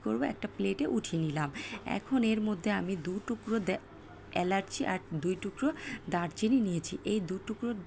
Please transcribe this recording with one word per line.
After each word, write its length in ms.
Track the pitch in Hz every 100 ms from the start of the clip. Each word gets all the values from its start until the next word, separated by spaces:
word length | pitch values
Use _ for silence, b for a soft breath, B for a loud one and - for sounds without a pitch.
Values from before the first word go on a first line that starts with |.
করব, 180 | - 233
একটা 260 | 269 220 208 -
প্লেটে 300 | 196 196 302
উঠিয়ে 340 | 226 - 165
নিলাম। 300 | 160 147 143 139 B 214 -
এখন 380 | 196 - 269
এর 180 | 226 220
মধ্যে 300 | 214 202 208
আমি 240 | 202 180 190
দু 240 | 160 190 -
টুকরো 320 | 226 - 226
দে-, 180 | 180 190 - - - - -
এলাচি 520 | - 180 196 196 - 269
আর 140 | 185 -
দুই 220 | 156 170 180
টুকরো 300 | 202 - 277 311 B 262 -
দারচিনি 520 | 175 175 - 220 262
নিয়েছি। 360 | 208 170 - - -
এই 140 | 214
দু 200 | 170 185 -
টুকরো 260 | 214 233 214